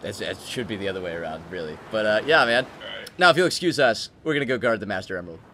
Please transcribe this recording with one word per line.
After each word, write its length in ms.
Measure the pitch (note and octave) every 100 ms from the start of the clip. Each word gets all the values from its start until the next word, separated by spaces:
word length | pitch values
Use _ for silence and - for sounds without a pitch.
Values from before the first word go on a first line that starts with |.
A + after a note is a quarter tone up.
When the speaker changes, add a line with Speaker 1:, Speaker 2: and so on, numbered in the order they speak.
Speaker 1:
It's, 180 | F2 G#2
it 160 | F2 F#2+ -
should 220 | C3+ A2+
be 80 | G#2
the 120 | G2
other 140 | F#2+
way 140 | F2+ E2+
around, 280 | D#2+ D#2+ D#2+
really. 260 | F2+ D#2 D#2 -
But, 160 | A2 G#2+
uh, 160 | G#2+ C3+
yeah, 180 | D#3 B2
man. 200 | A#2 B2+
Speaker 2:
All 340 | - - -
right. 100 | - -
Speaker 1:
Now, 140 | F3+
if 60 | D#3
you'll 100 | F3
excuse 320 | - F3 C#3+
us, 320 | C3 G#2+ - _
we're 100 | D#3+ C#3+
gonna 100 | B2+
go 140 | B2
guard 200 | B2 A2
the 60 | G2+
Master 320 | F#2+ F#2+ F#2
Emerald. 220 | F2 E2 -